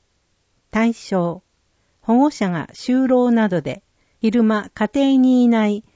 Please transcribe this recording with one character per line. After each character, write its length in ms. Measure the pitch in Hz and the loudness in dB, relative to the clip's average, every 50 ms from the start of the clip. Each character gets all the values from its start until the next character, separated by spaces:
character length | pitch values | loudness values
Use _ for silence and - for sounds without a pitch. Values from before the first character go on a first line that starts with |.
| _ _ _ _ _ _ _ _ _ _ _ _ _ _ | _ _ _ _ _ _ _ _ _ _ _ _ _ _
対 220 | - 214 226 233 233 | -4 -2 0 0 -2
象。 500 | - - - 196 190 175 170 170 185 - _ _ _ _ _ _ _ _ _ _ _ | -4 -8 -4 -4 -2 -2 -2 -6 -8 -14 _ _ _ _ _ _ _ _ _ _ _
保 140 | _ - 226 | _ 0 2
護 140 | 247 277 302 | 2 2 2
者 200 | 294 - 214 190 | 0 -2 -4 -4
が 180 | 180 165 139 - - | -4 -4 -6 -10 -14
就 320 | - - - 254 254 262 | -10 -4 -2 0 0 0
労 240 | 254 254 247 247 247 | 2 2 2 2 2
な 180 | 233 226 220 208 | 2 2 0 0
ど 140 | 180 170 143 | -2 -2 -4
で、 200 | - 127 - - _ _ _ _ _ _ _ | -6 -10 -10 -14 _ _ _ _ _ _ _
昼 220 | - 226 202 240 233 | -4 -2 0 2 2
間 280 | 220 220 208 - - - | 2 0 -2 -4 -8 -6
家 160 | - 220 208 - | -6 -6 -4 -2
庭 260 | 285 277 277 269 262 | -2 0 2 2 2
に 260 | 254 254 254 247 247 | 4 4 4 4 2
い 40 | 240 | 2
な 200 | 233 226 214 208 | 2 2 0 0
い 160 | 208 208 - _ _ | -2 -4 -8 _ _